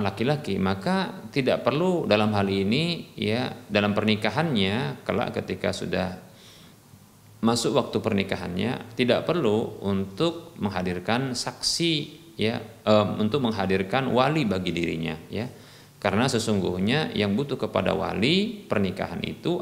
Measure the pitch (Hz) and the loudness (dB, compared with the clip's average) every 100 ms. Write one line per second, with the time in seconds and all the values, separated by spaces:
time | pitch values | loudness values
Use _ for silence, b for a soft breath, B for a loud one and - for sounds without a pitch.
0 | 101 - 117 147 147 95 92 139 175 190 | -2 0 0 0 -2 0 0 0 0 -2
1 | 185 - - 147 127 92 - 135 180 180 | -2 -8 -6 -2 2 2 2 2 2 0
2 | 120 104 107 104 98 98 98 127 170 170 | 2 4 4 2 2 2 2 2 0 -4
3 | - - 104 113 127 - - 104 104 104 | -8 -6 -2 -2 -4 -8 -2 2 2 2
4 | 107 107 110 110 165 120 95 107 143 - | 2 2 0 0 0 2 0 0 -4 -6
5 | - 95 120 - 98 98 95 92 101 92 | -4 -2 -2 -4 -6 -4 -4 -4 -4 -2
6 | 92 92 - B B B B B - - | -2 -6 -16 B B B B B -20 -20
7 | - - - - 113 120 147 135 - 110 | -20 -20 -20 -2 0 2 2 0 2 -2
8 | 104 101 95 - 87 90 107 - - - | 0 0 0 -4 -4 -2 -2 -4 -10 -2
9 | 123 101 - 170 120 107 - - 98 98 | 2 2 2 0 2 2 0 -4 -2 -2
10 | 98 - 165 - - - 104 92 90 90 | -2 -2 -2 -2 -14 -4 -2 -2 -2 -4
11 | 90 117 135 120 - - - - 170 156 | 0 0 0 -4 -6 -4 -2 0 0 0
12 | - - - - 107 120 - - - 107 | -4 -12 -20 -2 -2 -2 -8 -6 4 6
13 | 101 101 107 147 120 104 95 95 95 131 | 6 2 0 2 0 0 2 2 2 0
14 | 135 113 131 160 120 95 90 87 85 82 | 2 2 4 2 0 0 -2 0 0 0
15 | 80 80 - 95 123 B B B B - | -4 -6 -8 -6 -6 B B B B -2
16 | 101 98 131 117 104 104 87 90 98 143 | 0 2 2 2 2 2 2 0 2 2
17 | 156 - 104 101 143 131 107 101 92 87 | 0 0 2 2 0 -4 -2 0 2 0
18 | 87 87 117 185 214 233 - 110 98 95 | 0 0 2 2 0 -6 -4 0 0 -2
19 | 87 87 - - - 175 | -4 -4 -6 -4 -2 -2